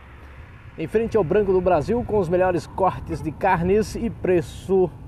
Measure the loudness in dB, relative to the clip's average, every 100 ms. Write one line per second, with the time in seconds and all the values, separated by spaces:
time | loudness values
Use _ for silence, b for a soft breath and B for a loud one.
0 | -20 -20 B B B -20 -16 -10 -2 -2
1 | 0 0 2 2 2 2 4 2 2 -2
2 | 0 0 2 2 2 0 -2 0 0 -2
3 | -8 -8 -8 -2 2 2 2 2 0 -4
4 | -6 -4 0 2 0 -8 0 2 2 -2